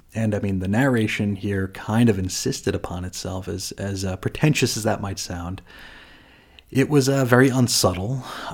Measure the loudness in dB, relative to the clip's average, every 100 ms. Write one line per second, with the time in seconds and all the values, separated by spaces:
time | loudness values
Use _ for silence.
0 | _ -2 0 0 0 -2 0 2 2 2
1 | 0 0 -2 -2 -2 -2 -4 -6 -2 4
2 | 4 4 -2 -4 -4 -4 -4 -4 -4 -8
3 | -8 -10 -8 -8 -8 -8 -8 -8 -6 -4
4 | -6 -4 -6 0 2 2 0 0 -2 -2
5 | -4 -8 -8 -8 -8 -10 -14 -20 -20 -20
6 | -20 -20 -20 -20 _ -20 _ 0 2 4
7 | 4 2 6 6 6 6 2 2 2 0
8 | -4 -6 -8 -12 -12